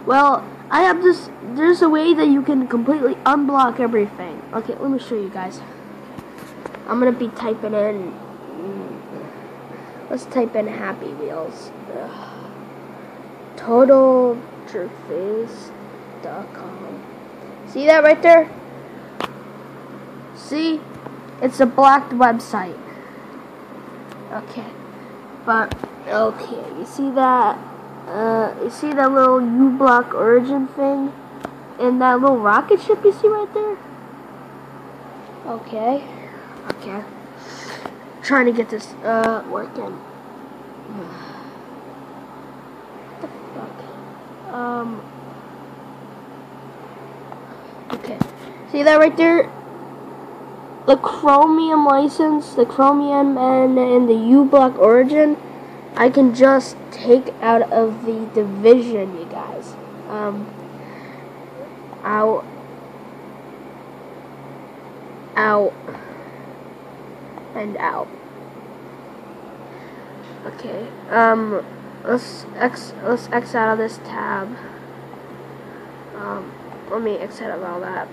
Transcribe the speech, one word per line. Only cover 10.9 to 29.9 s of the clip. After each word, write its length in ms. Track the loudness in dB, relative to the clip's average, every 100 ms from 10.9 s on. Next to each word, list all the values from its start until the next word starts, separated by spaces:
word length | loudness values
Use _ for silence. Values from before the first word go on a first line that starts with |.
| -10 -12
Wheels. 560 | -10 -10 -8 -10 -12 -18 -18 -14 -12
Ugh. 340 | -12 -14 -16 -18 -18 -18 -18 -18 -18 -18 -18 -18 -20 -20 -18 -14
Total 800 | 0 4 8 8 8 6 2 0 -8 -18 -12
jerk 200 | -10 -10 -12 -10
face 640 | -6 -4 -6 -6 -12 -18 -18 -18 -18 -18 -16
dot 300 | -14 -12 -14
com. 500 | -16 -16 -14 -14 -14 -16 -18 -20 -20 -20 -18 -12
See 180 | 0 4
that 160 | 6
right 180 | 6 6
there? 300 | 8 8 6 -8 -18 -18 -18 -18 -20 -12 -12 -12 -18 -18 -18 -18 -18 -18 -18 -20 -20 -20
See? 440 | -8 -4 -2 -4 -8 -16 -16 -16 -18 -4
It's 200 | -4 2
a 60 | 2
blocked 460 | 6 8 6 2
website. 680 | 4 4 4 -4 -8 -8 -12 -16 -18 -18 -20 -18 -18 -20 -20 -20 -18 -18 -18 -18 -18 -12
Okay. 340 | -12 -12 -14 -14 -16 -18 -18 -18 -18 -18 -10 0
But, 280 | 2 2 -6 -10 -12 -4
okay, 560 | 0 0 -2 -10 -10 -10 -12
you 60 | -12
see 240 | -4 -2
that, 480 | 2 4 4 2 0 -12 -18 -18 -18 -10
uh, 460 | -4 0 0 0 -4
you 80 | -8
see 220 | -6 -4
that 180 | 2 4
little 280 | 6 6 6
uBlock 720 | 4 4 4 6 6